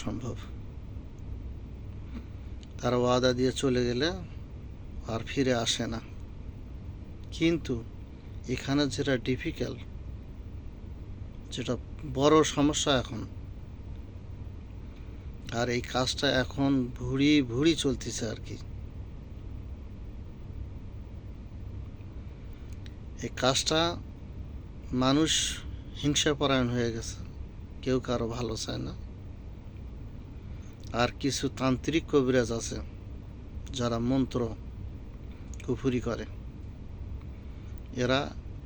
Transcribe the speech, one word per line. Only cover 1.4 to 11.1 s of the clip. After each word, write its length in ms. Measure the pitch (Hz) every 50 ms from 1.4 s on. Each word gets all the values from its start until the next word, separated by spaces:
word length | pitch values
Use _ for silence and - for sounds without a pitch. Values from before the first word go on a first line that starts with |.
| - - - - - - - - - - - - - - - - - - - - - - - - - - -
তারা 200 | - - 123 123 123
ওয়াদা 320 | 123 123 123 127 127 127 123
দিয়ে 200 | 123 127 127 123 -
চলে 220 | - 135 123 123 123 120
গেলে 200 | 120 123 147 170 190 185 170 - - - - - - - - - - - - - - - - - 110
আর 80 | 110 107 -
ফিরে 240 | - 143 135 131 123 117 117
আসে 200 | - - - 117
না। 140 | 113 110 110 - - - - - - - - - - - - - - - - - - - - - - - - - - -
কিন্তু 420 | - 165 165 170 156 - - 127 117 117 - - - - - - - - - - - - 120
এখানে 340 | 127 127 - 135 135 143 147 135 -
যেটা 200 | - 135 139 135 120 110 135
ডিফিকাল্ট, 520 | 127 - - 165 - - 156 120 120 120 - - - - - - - - - - - - - - - - - - - - - - - - - -